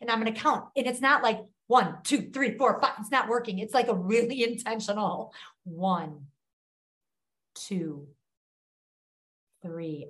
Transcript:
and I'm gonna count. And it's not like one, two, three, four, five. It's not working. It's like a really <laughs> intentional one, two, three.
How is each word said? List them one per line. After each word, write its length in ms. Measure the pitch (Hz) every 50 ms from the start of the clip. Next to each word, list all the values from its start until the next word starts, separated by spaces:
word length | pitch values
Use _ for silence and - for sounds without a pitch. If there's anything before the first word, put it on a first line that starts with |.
and 80 | - 233
I'm 100 | 226 226
gonna 120 | 220 220
count. 340 | 226 - - 302 285 - - - _
And 120 | 277 254
it's 140 | 247 240 240
not 220 | 254 269 285 294 294
like 160 | 233 214 185 - - _ _ _
one, 300 | _ 226 254 214 170 156 - -
two, 260 | - 269 277 185 -
three, 260 | - 262 277 240 -
four, 220 | - 269 240 202 -
five. 140 | - 262 - -
It's 120 | 214 -
not 160 | 277 262 233
working. 320 | 214 226 240 233 233 190 185
It's 140 | 208 220 -
like 140 | 269 240 240
a 60 | 226
really 480 | 190 175 185 214 233 233 233 262 269 233
<laughs> 60 | 233
intentional 840 | 240 - - - 226 226 220 - 202 208 208 180 175 151 - - - - - - _ _ _
one, 640 | 180 165 160 180 190 185 175 160 156 151 147 143 143 _ _ _ _ _ _ _ _ _ _ _ _ _ _ _ _ _ _ _ _ _ _ _ _ _
two, 520 | - - - 202 185 165 160 151 139 143 147 - _ _ _ _ _ _ _ _ _ _ _ _ _ _ _ _ _ _ _ _ _ _ _ _ _ _ _ _ _
three. 440 | _ 180 165 165 165 160 156 147 143